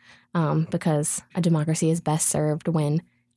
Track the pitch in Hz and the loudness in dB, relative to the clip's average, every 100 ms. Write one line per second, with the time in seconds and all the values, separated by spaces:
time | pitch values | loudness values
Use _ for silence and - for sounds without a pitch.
0 | - - _ 175 151 156 160 170 170 151 | -20 -20 _ -2 0 0 0 -2 0 0
1 | 156 - - 185 170 160 156 156 160 165 | 0 -6 -6 -2 2 2 0 0 0 0
2 | 151 156 - 151 151 151 - 160 147 156 | 0 0 0 0 0 -2 -2 0 0 -2
3 | - _ _ | -4 _ _